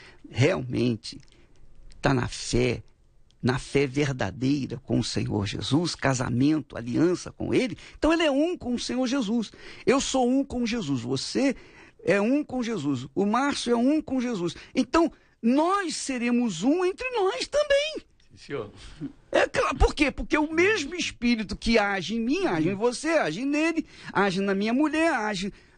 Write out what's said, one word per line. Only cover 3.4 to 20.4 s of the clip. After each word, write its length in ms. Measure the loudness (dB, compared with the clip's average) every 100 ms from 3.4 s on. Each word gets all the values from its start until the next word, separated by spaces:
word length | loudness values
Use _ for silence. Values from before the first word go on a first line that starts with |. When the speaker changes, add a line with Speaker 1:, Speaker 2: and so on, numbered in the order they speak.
Speaker 1:
na 160 | -2 0
fé 260 | 0 0
verdadeira 960 | 0 0 -2 0 -4 -2 0 0 -2 -8
com 160 | -2 0
o 40 |
Senhor 400 | 0 -2 -2 -2
Jesus, 520 | -2 -4 0 0 0 0
casamento, 800 | 0 0 0 2 2 2 -2 -10
aliança 560 | -4 0 2 0 -6
com 200 | -8 -2
Ele, 240 | 0 0 -4 -14 -2
então 140 | 2
ela 100 | 4
é 80 | 2
um 260 | 2 0 -2
com 200 | -4 -4
o 20 |
Senhor 260 | -4 -2 0
Jesus. 420 | 0 0 -2 -4 -8 -20 -2
Eu 160 | 2 2
sou 300 | 2 2 4
um 140 | 2
com 200 | 0 -2
Jesus, 360 | -2 -2 -2 -2
você 560 | -2 -4 -2 0 0 0 -8 -20 -20 -6
é 160 | 0 2
um 240 | 4 0
com 180 | 0 -4
Jesus, 460 | -4 -2 -2 -2 -2
o 140 | -2 2
Márcio 460 | 2 0 0 0
é 40 | 2
um 240 | 2 2
com 200 | 0 -2
Jesus. 340 | -2 -2 -4 -6 -6
Então, 380 | -4 0 2 2 0 _ _
nós 540 | 2 4 4 2 -2 -4
seremos 680 | -6 -2 0 2 0 0
um 220 | 2 2
entre 260 | 2 -2 -4
nós 380 | 0 0 0 -2
também. 480 | 0 4 2 2 -6 -14 _ _
Speaker 2:
Sim, 60 | -20
senhor. 340 | -10 -8 -8 -12 -18 -12 -12 -12 -2
Speaker 1:
É 160 | 2 2
claro, 260 | 2 -2 4
por 160 | 2
quê? 200 | 4 0
Porque 260 | 0 -2
o 140 | 0